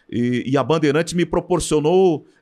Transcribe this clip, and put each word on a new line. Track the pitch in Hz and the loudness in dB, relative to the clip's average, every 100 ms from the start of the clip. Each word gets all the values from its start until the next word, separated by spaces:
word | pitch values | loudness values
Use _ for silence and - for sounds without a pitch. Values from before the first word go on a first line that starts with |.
| _ | _
E, | 117 120 123 - | -4 -2 -2 -2
e | 139 | -2
a | |
Bandeirantes | 123 160 151 147 165 | 0 0 2 0 -2
me | 175 170 | -2 -2
proporcionou, | 180 170 175 - 151 151 185 190 147 - _ | -2 -2 -4 0 0 2 4 4 0 -6 _